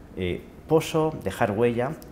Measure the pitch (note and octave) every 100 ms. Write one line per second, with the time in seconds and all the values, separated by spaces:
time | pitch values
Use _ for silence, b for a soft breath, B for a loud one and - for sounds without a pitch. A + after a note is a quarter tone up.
0 | - - F2+ - - - - D#3+ D#3 D#3+
1 | D#3 D3 - - G2+ G2+ A#2+ A#2 B2+ D#3+
2 | -